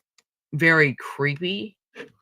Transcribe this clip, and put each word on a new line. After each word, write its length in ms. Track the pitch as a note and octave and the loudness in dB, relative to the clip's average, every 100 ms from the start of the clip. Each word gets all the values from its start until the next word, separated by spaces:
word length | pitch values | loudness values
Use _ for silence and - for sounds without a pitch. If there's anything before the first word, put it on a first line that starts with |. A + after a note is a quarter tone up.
| _ _ _ _ _ | _ _ _ _ _
very 420 | D3+ E3 D#3+ D3+ A#2+ | 0 4 6 4 0
creepy. 800 | - - C#3+ C#3+ F3+ G3 G#3+ - _ - - _ | -10 -6 -4 -4 -6 -8 -10 -14 _ -20 -20 _